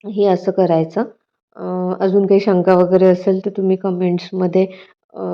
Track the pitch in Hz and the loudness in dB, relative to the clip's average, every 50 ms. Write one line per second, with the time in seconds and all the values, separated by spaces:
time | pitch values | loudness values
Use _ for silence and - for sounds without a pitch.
0 | - 196 208 208 202 202 185 175 185 196 185 190 185 170 165 160 160 160 - 214 | -16 -10 -4 0 2 2 2 0 0 -4 -2 0 0 2 2 0 0 -2 -4 -6
1 | 233 226 - _ _ _ _ _ _ _ _ - 185 180 185 185 180 180 180 - | -6 -6 -8 _ _ _ _ _ _ _ _ -14 -10 -8 -6 -6 -4 -6 -4 -2
2 | 196 190 185 202 196 190 202 190 196 226 190 180 170 185 185 180 185 175 190 180 | -2 0 2 2 2 4 2 2 2 2 0 2 4 4 4 4 4 4 4 4
3 | 190 185 180 180 - 202 190 190 190 208 196 - 190 190 190 190 185 196 185 175 | 4 4 4 2 0 -2 -2 -2 -2 -6 -6 -4 -2 -2 -2 -2 -2 -4 -4 -2
4 | 185 180 175 175 - - - 185 180 180 170 185 190 190 185 - - _ _ _ | -2 -2 -2 -2 -4 -6 -6 -4 -4 0 2 0 0 0 -4 -14 -20 _ _ _
5 | _ _ - - 190 180 | _ _ -16 -12 -8 -8